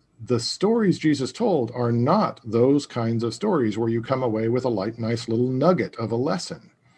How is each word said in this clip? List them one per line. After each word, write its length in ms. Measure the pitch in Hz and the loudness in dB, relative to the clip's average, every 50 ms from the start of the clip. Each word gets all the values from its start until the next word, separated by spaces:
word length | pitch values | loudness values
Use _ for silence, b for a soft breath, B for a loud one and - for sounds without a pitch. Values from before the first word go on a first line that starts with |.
| _ _ _ _ 113 | _ _ _ _ -4
the 140 | - 123 113 | -2 -2 0
stories 600 | - - - - 185 208 226 240 214 185 156 - | 0 -4 -4 -2 0 2 2 4 4 2 2 2
Jesus 340 | - 156 147 127 131 117 - | 2 0 2 2 -2 -4 -4
told 400 | - 226 226 180 143 117 113 - | -2 0 0 2 0 0 -2 -2
are 160 | 123 120 117 | -2 -2 0
not 500 | 120 117 120 135 180 220 190 120 - - - | 2 2 2 4 4 2 2 0 -4 -8 -10
those 420 | 113 104 117 123 135 143 147 139 | -2 2 4 4 4 4 2 0
kinds 380 | - - 123 113 113 117 113 117 | -2 -4 -4 -2 0 0 0 -2
of 100 | 117 110 | -2 -4
stories 420 | - - 220 190 147 120 107 98 | -2 -2 0 0 2 2 0 0
where 120 | 110 117 113 | -2 -2 -2
you 140 | 117 117 117 | -2 -2 -2
come 200 | 127 135 131 131 | -2 -2 0 0
away 260 | 117 107 110 113 113 | -2 0 0 0 0
with 160 | 120 127 127 | 0 0 0
a 40 | 127 | 0
light, 300 | 113 98 95 113 117 117 | 0 0 -2 -4 -4 -4
nice 300 | 113 113 117 117 - - | -4 -2 -2 -4 -2 -2
little 200 | 113 117 123 127 | 0 0 0 0
nugget 480 | 131 131 143 175 185 127 104 87 - | 0 2 4 4 4 2 0 -4 -6
of 160 | - 113 101 113 | -6 -6 -4 -2
a 40 | |
lesson. 540 | 117 131 156 190 175 - - - - - - _ _ b b b | -2 -2 -2 -2 -4 -6 -8 -12 -14 -16 -20 _ _ b b b